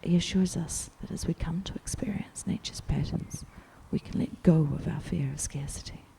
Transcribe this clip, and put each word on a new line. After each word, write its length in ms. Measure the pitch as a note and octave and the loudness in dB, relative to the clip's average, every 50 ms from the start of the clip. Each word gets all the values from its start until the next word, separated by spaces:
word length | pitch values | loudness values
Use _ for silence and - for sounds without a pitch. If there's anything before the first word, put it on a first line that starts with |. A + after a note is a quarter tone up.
He 140 | - - E3+ | 2 6 4
assures 400 | F3 E3+ - - F#3+ F#3+ F3+ - | 4 4 4 4 4 4 4 2
us 360 | F3+ E3 D#3 - - - - - _ | -2 -4 -2 -4 -6 -6 -8 -10 _
that 100 | - - | -8 -6
as 140 | - - - | -6 -4 0
we 80 | - E3 | -2 0
come 280 | - - E3 E3 E3+ F#3+ | 0 0 -2 -2 -2 -4
to 100 | - - | -4 -8
experience 720 | - - - - - - - G3+ - - - - - - | -8 -6 -6 -4 -4 -2 -2 -2 -4 -6 -8 -10 -8 -4
nature's 360 | - - - - - - - | -2 -4 -2 -4 -8 -10 -8
patterns, 640 | - - D3 C#3 - - - - - - - - - - - - - - - - - - | -2 0 0 2 2 0 0 -4 -4 -4 -10 -12 -12 -12 -16 -20 -20 -20 -20 -20 -10 -4
we 80 | - - | -4 -4
can 200 | - - - - | -4 -2 -2 -2
let 240 | - - - - - | -2 -2 -4 4 8
go 260 | F#3+ E3+ D#3+ D#3 D3 C3+ | 8 8 8 6 4 2
of 140 | C#3 - | -2 -2
our 120 | D#3+ E3+ D3+ | -2 -2 -2
fear 320 | - - - E3+ C#3+ C3+ | -2 -2 -2 0 0 -2
of 80 | C#3 C#3+ | -2 -4
scarcity. 680 | - - - C#3+ C#3 C#3+ - - - - - - - - - | -6 -6 -4 -6 -6 -6 -8 -8 -10 -10 -12 -14 -16 -20 -20